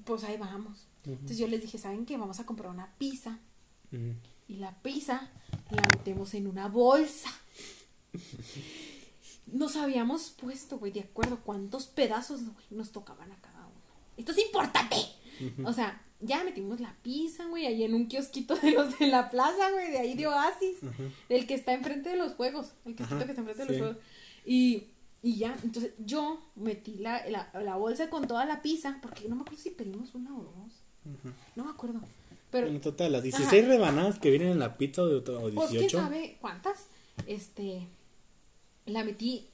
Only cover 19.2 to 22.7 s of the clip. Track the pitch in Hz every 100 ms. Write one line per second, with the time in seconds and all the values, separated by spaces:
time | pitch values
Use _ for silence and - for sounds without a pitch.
19.2 | 247 247 269 370 392 392 349 277 240 254
20.2 | 302 285 302 392 381 359 131 117 135 -
21.2 | - 247 277 269 262 254 262 285 311 359
22.2 | 330 - 247 285 -